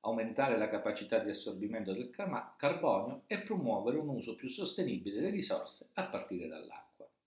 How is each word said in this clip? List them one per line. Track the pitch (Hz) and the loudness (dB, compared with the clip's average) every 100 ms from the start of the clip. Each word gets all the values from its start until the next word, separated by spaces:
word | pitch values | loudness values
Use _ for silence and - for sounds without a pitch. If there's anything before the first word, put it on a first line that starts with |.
| 104 | 0
aumentare | 117 113 120 135 113 | 0 0 2 4 6
la | 107 | 4
capacità | 107 110 107 104 113 | 2 0 -2 2 2
di | 104 | 2
assorbimento | 101 - 95 104 113 95 | -2 -4 -2 -2 -2 -2
del | 95 123 | -2 -4
cama-, | - 196 123 - - | -4 -2 -2 -4 0
carbonio | 143 - 156 98 117 131 - | 2 4 4 4 2 -6 -4
e | 208 | -4
promuovere | - 202 127 98 107 147 | 0 0 2 2 2 2
un | 151 | 0
uso | 123 113 113 | -2 -4 -6
più | 131 | -6
sostenibile | 160 180 - 127 - 101 101 | -4 -2 0 0 0 -2 0
delle | 180 | 0
risorse | 208 - - - - - | 0 0 0 -2 -12 -8
a | - 95 | -4 -2
partire | 98 - 92 80 | -4 -4 -6 -6
dall'acqua. | 78 - - - _ - _ | -8 -12 -16 -20 _ -20 _